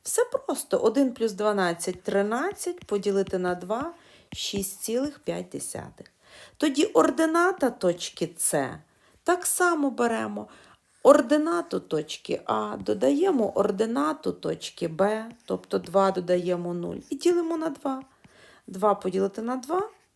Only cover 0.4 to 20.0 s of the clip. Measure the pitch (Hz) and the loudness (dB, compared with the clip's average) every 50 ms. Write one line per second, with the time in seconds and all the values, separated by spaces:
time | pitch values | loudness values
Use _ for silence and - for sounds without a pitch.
0.4 | - - 302 - - - - 175 - 226 220 269 277 254 240 - 226 226 196 185 | -2 -2 -4 -4 -2 -2 0 2 2 4 4 4 2 2 2 0 -2 -2 0 0
1.4 | 208 214 208 202 185 175 170 165 - - 185 - - - 190 196 202 208 220 247 | 0 2 2 2 2 0 0 -2 -4 -6 -6 -6 -6 0 0 2 2 2 0 -2
2.4 | 302 381 415 - - 359 349 359 - - 208 202 190 202 196 196 190 190 - 185 | -2 -4 -4 -4 -6 -6 -6 -8 -6 -4 -4 -2 0 0 2 2 0 0 -2 -2
3.4 | 180 180 180 175 180 180 214 233 285 339 339 - - - - - _ _ - - | 0 -2 -2 -4 -4 -6 -4 -4 -4 -8 -10 -14 -20 -20 -20 -20 _ _ -12 -10
4.4 | - - - 196 196 - - - - - 226 247 277 294 277 - _ - 170 170 | -8 -6 -4 -4 -4 -4 -4 -4 -4 -2 -2 -2 -2 -2 -6 -8 _ -8 -6 -6
5.4 | 180 - - - - - - - - - - - - - _ _ _ - - - | -8 -10 -10 -10 -10 -8 -8 -10 -12 -12 -16 -20 -20 -20 _ _ _ -20 -20 -20
6.4 | - - _ _ - 311 262 277 311 - - - - 311 269 - 320 320 320 339 | -20 -20 _ _ 0 0 2 2 0 4 6 4 4 4 4 2 0 2 4 4
7.4 | 349 370 381 370 294 247 - - - 180 170 175 - - - - 175 160 - - | 4 4 2 2 0 0 0 0 0 0 0 0 -6 -12 -6 -6 -6 -6 -4 -2
8.4 | - - - 151 135 127 - 151 - _ _ _ _ _ _ _ _ - 359 359 | 0 0 2 0 -2 -2 -6 -12 -18 _ _ _ _ _ _ _ _ 0 0 2
9.4 | 349 - - - 359 349 339 311 277 277 226 220 240 233 233 220 220 214 208 208 | 2 0 2 4 4 2 2 2 0 -2 0 0 0 0 0 -2 -4 -6 -8 -10
10.4 | 220 - - - - - - _ _ _ _ _ _ 254 294 302 277 233 294 302 | -12 -12 -16 -20 -20 -20 -20 _ _ _ _ _ _ 10 10 10 8 4 2 2
11.4 | 302 320 339 339 330 - - - - - - 151 156 - - - _ - - - | 2 0 0 -2 -2 -4 -6 -6 -4 -2 -4 -4 -4 -4 -10 -14 _ -6 -6 -4
12.4 | - - - 107 214 208 208 - 190 214 214 196 226 269 285 285 349 392 339 254 | -2 -2 -2 -2 -2 -4 -6 -8 -4 -4 -2 2 2 2 4 4 2 2 2 2
13.4 | 220 - - - 202 208 202 190 226 220 233 277 285 311 302 285 - 190 175 - | 0 0 0 0 0 0 0 0 -2 -2 0 -2 0 -2 -2 -4 -6 -6 -6 -4
14.4 | - - 160 160 - - - - 175 165 160 156 196 208 214 220 220 233 240 _ | -6 -6 -6 -6 -8 -14 -8 -6 -6 -6 0 0 0 0 0 -2 -6 -12 -16 _
15.4 | _ - 185 180 - _ - 190 175 170 165 196 196 190 185 180 175 175 180 180 | _ -6 -6 -6 -6 _ -4 -4 -4 0 2 2 4 4 2 -2 0 0 0 0
16.4 | 175 175 180 175 175 175 175 175 170 175 170 - - - 285 277 - 349 359 349 | 2 -2 -2 -2 -4 -6 -6 -4 -6 -6 -8 -10 -8 -10 -10 0 2 2 2 2
17.4 | 339 330 330 320 320 320 277 - - 285 269 262 269 _ _ _ _ - _ - | 0 0 -2 -2 -4 -6 -6 -6 -6 -6 -6 -6 -10 _ _ _ _ -20 _ -20
18.4 | - - - - _ - 180 185 196 214 202 202 - 190 180 190 196 196 196 - | -20 -20 -20 -20 _ -14 -6 0 2 2 2 2 -2 -4 -2 0 -2 -2 -2 -6
19.4 | 220 233 254 262 247 277 330 370 403 440 - _ | -6 -6 -6 -6 -6 -4 -4 -4 -4 -4 -10 _